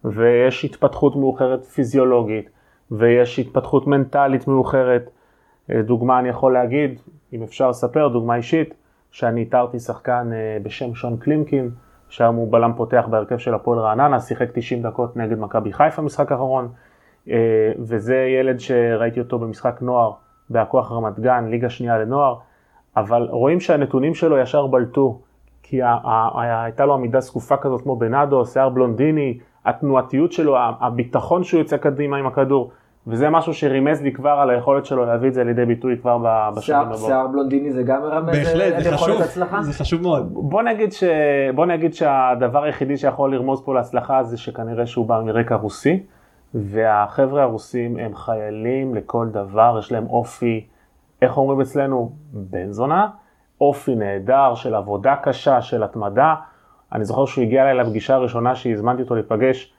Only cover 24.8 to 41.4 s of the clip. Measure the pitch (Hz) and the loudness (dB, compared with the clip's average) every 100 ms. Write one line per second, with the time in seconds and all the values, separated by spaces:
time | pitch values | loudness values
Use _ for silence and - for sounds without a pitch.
24.8 | 120 - 135 - _ _ _ _ _ 131 | 0 2 0 0 _ _ _ _ _ 0
25.8 | 123 120 - 113 113 - 117 113 117 117 | 2 0 0 0 0 -2 -2 -2 -4 0
26.8 | 143 139 120 131 127 - - 139 139 123 | 2 2 2 0 -2 -10 -2 -2 0 -4
27.8 | 135 123 113 131 143 135 120 135 135 127 | -4 -2 0 2 2 2 2 2 2 2
28.8 | 127 113 151 156 139 120 - _ 110 - | 0 2 2 2 -2 -6 -14 _ -4 -2
29.8 | 147 131 127 131 170 - 156 131 120 113 | 0 0 2 0 0 2 2 2 0 -2
30.8 | 120 120 120 120 - 175 180 165 156 143 | -2 -2 -2 -4 0 -2 2 0 0 0
31.8 | 147 139 143 139 135 135 135 139 123 _ | -2 -2 -4 -2 -2 0 2 2 0 _
32.8 | _ _ 117 117 147 165 160 - 147 135 | _ _ -6 0 2 2 0 -2 0 2
33.8 | 139 151 139 135 143 143 139 120 123 139 | 2 0 -2 -2 0 2 2 2 2 0
34.8 | 139 135 117 117 131 127 120 120 120 120 | 0 -2 0 2 0 0 0 2 0 0
35.8 | 131 120 123 120 113 110 107 107 127 143 | -2 -2 0 2 2 2 0 -4 0 0
36.8 | 113 110 110 131 131 139 135 139 143 127 | 0 -4 0 0 0 -2 0 -2 -2 -2
37.8 | 123 131 151 156 165 151 165 165 190 165 | 0 -2 -2 -4 0 0 0 0 0 0
38.8 | 170 143 170 214 262 185 165 202 147 - | 0 0 0 0 -2 -2 -4 -2 -4 -4
39.8 | 139 170 180 160 90 - 143 190 233 220 | -4 -2 0 0 -2 -6 -2 0 0 0
40.8 | 214 - 185 156 147 139 | -2 0 0 4 2 2